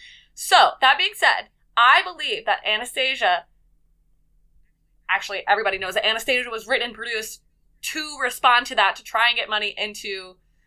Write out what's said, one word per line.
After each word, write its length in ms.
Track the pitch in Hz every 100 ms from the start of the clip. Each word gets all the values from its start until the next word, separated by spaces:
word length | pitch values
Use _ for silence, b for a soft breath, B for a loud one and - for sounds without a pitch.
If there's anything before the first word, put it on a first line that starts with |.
| B B B
So, 360 | - - 359 185 -
that 180 | 262 294
being 140 | 392
said, 340 | 415 277 139 - _ _ -
I 260 | 240 339
believe 420 | 370 330 285 202 -
that 180 | - -
Anastasia, 760 | 214 247 277 262 262 202 175 - _ _ _ _ _ _ _ _ _ _ _ _ _ _ _ -
actually, 340 | 196 - 196 -
everybody 320 | 208 202 190
knows 160 | 185
that 120 | 196 208
Anastasia 440 | 220 269 247 240
was 160 | 220 214
written 200 | 254 240
and 60 | 214
produced 460 | 233 226 220 - _ _ _ _
to 360 | - 311 302 285
respond 460 | 247 - 247 240 254
to 80 |
that, 220 | 226 196 -
to 80 |
try 240 | - 226 233
and 80 | 233
get 120 | 214
money 260 | 214 208 -
into 600 | 214 208 214 190 185 190 _ _